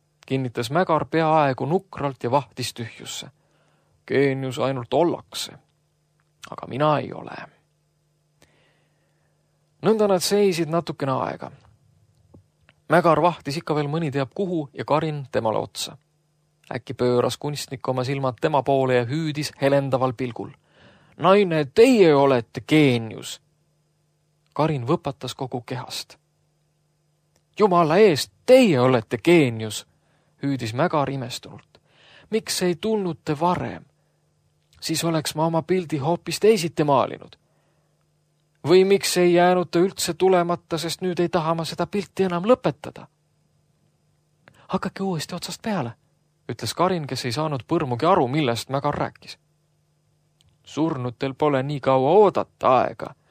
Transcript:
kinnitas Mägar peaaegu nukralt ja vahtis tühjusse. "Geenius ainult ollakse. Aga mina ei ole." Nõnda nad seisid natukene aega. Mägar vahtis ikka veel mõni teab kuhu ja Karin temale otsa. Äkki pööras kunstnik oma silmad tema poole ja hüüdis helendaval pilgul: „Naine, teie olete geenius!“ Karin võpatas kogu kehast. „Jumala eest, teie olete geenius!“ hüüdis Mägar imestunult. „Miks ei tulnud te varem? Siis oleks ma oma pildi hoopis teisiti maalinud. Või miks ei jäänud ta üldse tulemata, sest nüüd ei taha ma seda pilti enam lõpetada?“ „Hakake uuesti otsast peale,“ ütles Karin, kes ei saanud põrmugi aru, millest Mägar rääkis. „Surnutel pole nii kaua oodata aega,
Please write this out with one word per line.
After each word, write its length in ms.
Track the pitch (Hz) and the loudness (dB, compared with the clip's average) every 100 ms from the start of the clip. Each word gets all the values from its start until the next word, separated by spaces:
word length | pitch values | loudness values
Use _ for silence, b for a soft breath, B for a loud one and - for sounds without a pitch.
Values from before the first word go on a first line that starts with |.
| _ _ - | _ _ -6
kinnitas 440 | 135 127 110 104 | -4 -4 -6 -4
Mägar 340 | 156 185 151 | -2 0 -2
peaaegu 640 | 147 160 160 156 143 127 135 | -2 -2 2 2 2 -2 -2
nukralt 580 | 185 - - 139 127 | -4 -6 -8 -8 -6
ja 60 | 120 | -2
vahtis 440 | 139 135 - 120 | -2 -2 -10 -10
tühjusse. 560 | - 110 - - - - _ _ _ _ _ _ _ - | -10 -14 -14 -16 -14 -16 _ _ _ _ _ _ _ -4
"Geenius 520 | 123 139 135 131 123 | 0 0 -2 -6 -4
ainult 360 | 127 135 120 | -4 -4 -2
ollakse. 580 | 135 170 - - - - - _ _ _ _ _ _ _ _ - | 0 0 -2 -10 -12 -12 -14 _ _ _ _ _ _ _ _ -18
Aga 160 | - - | -16 -10
mina 320 | 131 151 143 | -2 0 0
ei 140 | - | -4
ole." 240 | - - - - _ _ _ _ _ _ _ _ _ _ _ _ _ _ _ _ _ _ _ _ _ _ _ | -12 -14 -16 -18 _ _ _ _ _ _ _ _ _ _ _ _ _ _ _ _ _ _ _ _ _ _ _
Nõnda 260 | 190 220 208 | 0 2 2
nad 120 | 185 | 2
seisid 480 | - 202 202 165 151 | 2 2 2 2 -2
natukene 440 | 170 160 156 135 | -2 -4 -6 -4
aega. 380 | 131 - - - - _ _ _ _ _ _ _ - _ _ _ _ - | -4 -4 -8 -12 -18 _ _ _ _ _ _ _ -20 _ _ _ _ 0
Mägar 320 | 165 170 147 | 2 4 4
vahtis 340 | 175 165 - 147 | 2 0 -8 -8
ikka 180 | - | -4
veel 120 | 151 143 | -4 -2
mõni 240 | 156 160 | -4 -4
teab 220 | 139 131 | -4 -4
kuhu 340 | - 190 175 139 | -4 -4 -4 -6
ja 100 | - | -8
Karin 420 | 120 147 160 147 131 | -2 0 0 -6 -6
temale 260 | 107 110 107 | -4 -2 -2
otsa. 380 | 104 - - - _ _ _ _ _ _ - | -4 -10 -12 -14 _ _ _ _ _ _ -12
Äkki 200 | 123 - | -12 -10
pööras 420 | 123 123 123 120 - | -2 0 2 0 -2
kunstnik 500 | 147 143 - 131 - | -8 -8 -10 -10 -6
oma 160 | 131 | -4
silmad 340 | 127 139 131 117 | -4 -4 -4 -2
tema 220 | 156 147 | 0 0
poole 320 | 127 135 131 | 2 0 2
ja 100 | 123 | 2
hüüdis 480 | 117 151 156 147 139 - | 0 -4 -4 -6 -8 -2
helendaval 520 | 139 139 139 127 131 | 0 2 0 -2 -2
pilgul: 380 | 117 127 - 139 - b b b b b - | -4 -8 -8 -14 -16 b b b b b -2
„Naine, 480 | 156 202 190 160 | 4 4 4 0
teie 500 | 143 - 247 240 170 | 0 4 6 8 6
olete 460 | 143 139 127 - - | 6 4 2 -2 -10
geenius!“ 800 | - 156 143 120 113 104 - - _ _ _ _ _ _ _ _ _ _ _ | 0 4 4 2 -4 -12 -14 -16 _ _ _ _ _ _ _ _ _ _ _
Karin 320 | - 156 143 120 | -4 -2 -2 -2
võpatas 480 | 262 - - 123 | -2 -4 -10 -12
kogu 260 | - 131 127 | -10 -10 -10
kehast. 560 | - 127 - - - - _ _ _ _ _ _ _ _ _ _ _ _ _ - | -10 -12 -10 -14 -14 -20 _ _ _ _ _ _ _ _ _ _ _ _ _ 0
„Jumala 380 | 208 175 156 170 | 4 4 4 6
eest, 360 | 220 147 - _ - | 4 4 -4 _ 6
teie 340 | 254 233 131 | 6 8 4
olete 380 | 127 127 - 120 | 4 2 -2 -2
geenius!“ 680 | 160 175 135 110 110 - - _ _ _ _ - | 4 4 4 -2 -8 -10 -14 _ _ _ _ -8
hüüdis 320 | 139 135 120 | -6 -4 -6
Mägar 360 | 117 175 160 135 | -2 0 0 -2
imestunult. 720 | 139 123 - - - _ _ b b b b b | -4 -10 -12 -16 -20 _ _ b b b b b
„Miks 320 | 220 - - | -6 -4 -2
ei 120 | 180 | -2
tulnud 420 | 170 220 214 185 156 | -2 -2 -2 -2 -6
te 160 | - 147 | -6 0
varem? 440 | 170 165 120 87 - _ _ _ _ _ _ _ _ - | 0 0 -4 -10 -18 _ _ _ _ _ _ _ _ -12
Siis 240 | - 160 | -6 -4
oleks 300 | 165 160 - | -2 -2 -4
ma 120 | 151 165 | -2 0
oma 160 | 165 | 0
pildi 360 | - 185 160 151 | -2 -2 -2 -4
hoopis 420 | 139 170 - - | -2 -2 -4 0
teisiti 440 | 208 220 165 - | 4 4 0 -2
maalinud. 520 | 151 135 101 - - - _ _ _ _ _ _ _ _ _ _ _ _ 135 | 2 2 2 -4 -18 -20 _ _ _ _ _ _ _ _ _ _ _ _ 4
Või 180 | 185 | 6
miks 320 | 190 196 - 180 | 6 2 0 2
ei 180 | 175 | 4
jäänud 360 | 175 175 180 170 | 4 4 2 0
ta 80 | 170 | 0
üldse 360 | 190 - - | 0 -2 -6
tulemata, 640 | 160 185 180 170 175 - 165 | 2 4 4 2 -4 -4 -6
sest 220 | 165 - | -6 -6
nüüd 200 | 185 175 | -6 -2
ei 80 | 170 | -2
taha 260 | 180 156 | 0 -2
ma 100 | 165 | -4
seda 220 | 160 165 175 | -4 -6 -6
pilti 360 | 208 185 - | -6 -6 -4
enam 220 | 190 175 | -2 -2
lõpetada?“ 640 | 202 254 170 - 127 - - _ _ _ _ _ _ _ _ _ _ _ _ _ _ b b | 0 0 0 -6 -12 -16 -20 _ _ _ _ _ _ _ _ _ _ _ _ _ _ b b
„Hakake 340 | 190 190 - | -6 -6 -6
uuesti 320 | 190 170 - | -6 -6 -8
otsast 280 | 180 - - | -12 -12 -10
peale,“ 300 | 226 196 117 - _ _ _ _ - | -6 -4 -6 -10 _ _ _ _ -14
ütles 220 | 123 117 | -10 -6
Karin, 320 | - 180 180 143 | -2 0 0 -6
kes 180 | 131 | -6
ei 80 | 131 | -6
saanud 280 | 120 156 139 - | -4 -4 -4 -2
põrmugi 340 | 165 143 120 160 | -2 -2 0 2
aru, 220 | 190 123 | 2 2
millest 400 | 147 131 113 - | 0 -2 -2 -4
Mägar 260 | 139 147 | -4 -4
rääkis. 440 | 143 - - - - _ _ _ _ _ _ _ _ _ _ _ _ | -4 -6 -8 -20 -20 _ _ _ _ _ _ _ _ _ _ _ _
„Surnutel 680 | - - 160 139 123 117 139 | -12 -4 -2 -2 -8 -6 -8
pole 280 | 131 151 135 | -2 0 0
nii 180 | 135 147 | -2 -4
kaua 300 | 135 131 131 | 0 2 4
oodata 680 | 190 202 113 - - 120 127 | 6 4 2 -6 -2 2 4
aega, 360 | - - - - b | 2 -4 -14 -16 b